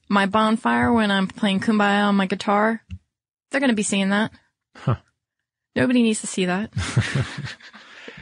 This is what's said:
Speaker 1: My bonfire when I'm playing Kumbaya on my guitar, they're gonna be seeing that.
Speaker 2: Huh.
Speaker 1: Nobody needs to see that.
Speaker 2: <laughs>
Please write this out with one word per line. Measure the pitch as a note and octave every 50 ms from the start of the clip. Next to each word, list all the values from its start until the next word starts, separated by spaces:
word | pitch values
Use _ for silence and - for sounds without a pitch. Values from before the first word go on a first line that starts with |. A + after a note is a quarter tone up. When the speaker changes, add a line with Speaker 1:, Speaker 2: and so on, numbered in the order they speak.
| _ -
Speaker 1:
My | G3+ G3+ G3
bonfire | G3 G3 A3 A3 A3 A3+ A3 - A#3 A#3 A#3+ A#3+ B3 A#3+
when | A3+ G#3+ G3+
I'm | G3 G3 F#3+
playing | F3+ - - - G3+ F#3+ F#3+
Kumbaya | - A3+ A3 G#3+ G3+ G3+ G3+ G#3 G#3
on | G3+ G3+
my | G3 F#3+
guitar, | F#3 G3+ F#3+ - A3 G3+ G#3 G#3+ A3 A3+ A3 _ - - - _ _ _ _ _ _ _ _ _ -
they're | - C#4
gonna | C#4 C4 A#3
be | G3+ G3+
seeing | - G#3 G3 G3 F#3+
that. | G3+ G#3 G#3+ - - - _ _ _ _ _ _ _
Speaker 2:
Huh. | - - - A2+ - _ _ _ _ _ _ _ _ _ _ _ _ _ _ -
Speaker 1:
Nobody | A#3 B3 B3+ B3+ B3+ A#3
needs | A3+ A3 -
to | - -
see | - - F#3
that. | F3+ F3+ F#3+ A3 A3+ -
Speaker 2:
<laughs> | - - - - B2 - - - C#3 A#2+ - - - C#3+ - - - - - - - - - - - - - - -